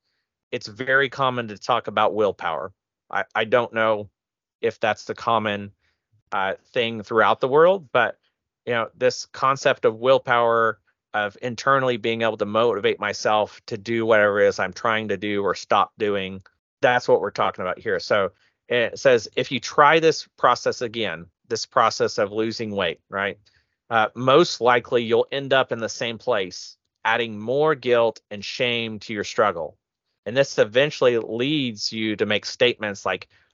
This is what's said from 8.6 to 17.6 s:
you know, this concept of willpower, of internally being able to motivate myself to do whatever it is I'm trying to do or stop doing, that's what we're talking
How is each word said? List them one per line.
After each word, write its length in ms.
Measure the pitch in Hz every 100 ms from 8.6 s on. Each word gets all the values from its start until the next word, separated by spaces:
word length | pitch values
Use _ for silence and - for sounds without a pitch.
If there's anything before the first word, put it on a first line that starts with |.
you 80 | -
know, 160 | 120 110 -
this 300 | 127 - -
concept 580 | - 135 135 143 127
of 140 | 123 110
willpower, 800 | 123 131 131 120 117 117 113 104 _ _ _
of 240 | 107 104 -
internally 560 | 123 113 139 139 131 120
being 240 | 113 113
able 160 | 113 107
to 80 | 101
motivate 520 | 107 120 101 113 101
myself 640 | 104 101 117 107 101 - -
to 100 | 110
do 300 | 107 117 113
whatever 340 | 107 104 101
it 80 | 101
is 100 | 95
I'm 140 | 95
trying 360 | 90 117 110 110
to 100 | 98
do 240 | 104 101
or 120 | 98
stop 380 | 87 - 107 95 -
doing, 440 | 104 101 95 95 - _ _ _
that's 260 | 127 123 -
what 140 | 123
we're 100 | 98
talking 320 | - 101 -